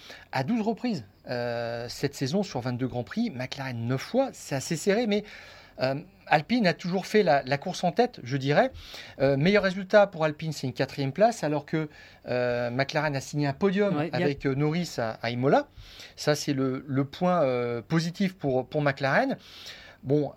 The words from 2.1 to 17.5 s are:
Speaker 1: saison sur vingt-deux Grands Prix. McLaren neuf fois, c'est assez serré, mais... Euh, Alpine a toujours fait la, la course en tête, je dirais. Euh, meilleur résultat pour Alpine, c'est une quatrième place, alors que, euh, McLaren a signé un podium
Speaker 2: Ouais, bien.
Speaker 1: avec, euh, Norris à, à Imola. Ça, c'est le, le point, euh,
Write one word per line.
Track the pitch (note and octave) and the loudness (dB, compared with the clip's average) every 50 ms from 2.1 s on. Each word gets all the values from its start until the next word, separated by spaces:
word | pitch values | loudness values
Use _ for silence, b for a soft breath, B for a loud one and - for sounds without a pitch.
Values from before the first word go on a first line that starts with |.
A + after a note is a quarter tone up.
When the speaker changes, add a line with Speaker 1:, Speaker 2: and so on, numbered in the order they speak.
| - | -4
Speaker 1:
saison | - C#3 C3 C#3+ G3 | -2 -4 -2 -2 -2
sur | G3+ - - C3+ | -4 -2 -6 -6
vingt-deux | A2+ B2+ B2 A#2 B2+ B2+ | -4 -4 -4 -2 -4 -4
Grands | A2 B2 A#2+ | -4 -6 -6
Prix. | - - G#3+ A#3 A3+ | -6 -4 -4 -4 -4
McLaren | D3+ A#2+ B2+ B2+ - C3 C3+ C3 B2 A#2 A2+ A#2+ | -4 -6 -8 -8 -8 -8 -8 -8 -6 -4 -2 -2
neuf | B2+ C3+ | -2 -4
fois, | - - - B3 C4+ C4+ F3 | -4 -2 0 0 0 0 -4
c'est | - - - D3+ | -10 -10 -6 -6
assez | C3+ B2+ - E3 | -6 -4 -4 -6
serré, | D3+ - G#3 F#3+ G#3+ B3 | -2 0 0 2 2 2
mais... | A3 G3+ G#3 G#3 B B B B B B B B B B - | 2 0 0 -2 B B B B B B B B B B -2
Euh, | - C3 C3+ C#3+ - - - - _ | -2 -2 -2 -2 -6 -12 -20 -4 _
Alpine | - F#3+ D#3 D3+ - A#3 B3+ A3 | 4 4 4 4 4 2 4 4
a | F3 D#3 | 4 2
toujours | - - F3+ F3 G3 F3+ | 2 -2 -2 -2 -2 -4
fait | - - G#3+ | 2 4 4
la, | G3+ D#3 D3 C#3 B2+ | 6 6 4 4 4
la | B2+ C#3 C#3+ | 2 -2 -2
course | - F#3+ E3+ - - | -2 -4 -6 0 0
en | F3 | 0
tête, | E3 - - A#3+ - - - | 2 4 2 2 0 -8 -8
je | A#2+ B2+ C#3 | -4 -4 -2
dirais. | C3 C#3 C#3+ E3+ A#3 C4 B B B B B B B B B B | 2 4 4 4 4 4 B B B B B B B B B B
Euh, | - C3+ C#3 C3+ | 2 4 4 4
meilleur | C#3+ F3+ G#3 G#3 | 4 4 4 4
résultat | F#3+ F#3+ F#3 G3 G3 F#3 - G#3+ G3+ G3 | 4 2 -2 -2 -4 4 6 6 6 6
pour | - E3 D#3 | 4 0 0
Alpine, | D#3 D3+ D3+ D#3+ D#3+ | 0 0 -2 -6 -8
c'est | D3+ - - | -6 -4 -4
une | C3 A#2+ | -6 -2
quatrième | - C#3 C3 - - C#3 C3+ | -2 -2 -2 -2 -4 -4 -4
place, | - - G3+ A#3 A3+ - - | 2 4 2 2 2 0 -2
alors | D3+ D3+ D3 C#3+ - | -2 -2 -2 -4 -2
que, | - D#3+ D#3 D3+ B B B B B B B - | -2 -2 -2 -2 B B B B B B B -4
euh, | B2 B2 B2 B2 A#2+ A#2+ B2 A#2 | -2 0 0 0 0 -2 -2 -2
McLaren | A#2+ B2+ C#3 - - D#3 D3 D#3 C#3+ | -2 -2 -2 -2 -2 -2 -2 0 -2
a | C3+ | -4
signé | C3 - - D3 D3 | -6 -6 -4 -2 -2
un | C#3+ C#3 | -2 0
podium | - G3+ G3 F#3 G3 G#3 G3+ F3+ | 0 0 0 2 2 2 2 2
Speaker 2:
Ouais, | D3 D3+ E3+ | 0 -2 -2
bien. | - D#3+ | -2 0
Speaker 1:
avec, | F3+ D#3+ C#3+ C#3 - C3+ | 0 0 -2 0 -2 -2
euh, | C3+ | 0
Norris | C3+ D3 D3+ D3+ F3 F3 D#3+ - - | 2 0 0 0 0 -4 -4 -4 -4
à, | A#2+ A2 A2 - | -4 -4 -4 -4
à | - A#2 | -4 -4
Imola. | A#2+ A#2+ B2+ C#3 F3 C4+ D4 - B B B B B B B B B | -2 0 2 4 4 4 2 0 B B B B B B B B B
Ça, | B - - D3+ | B 0 0 0
c'est | D3 - - C#3+ | 0 0 -2 -2
le, | C3+ C3+ C3 B2+ C3 - D3+ | 0 0 -2 -2 -4 -6 -4
le | C3+ C3+ C#3 | -2 -2 -2
point, | C3+ - - F3+ F3+ F3+ - D3 | -2 -2 -2 0 2 4 4 4
euh, | C3 | 2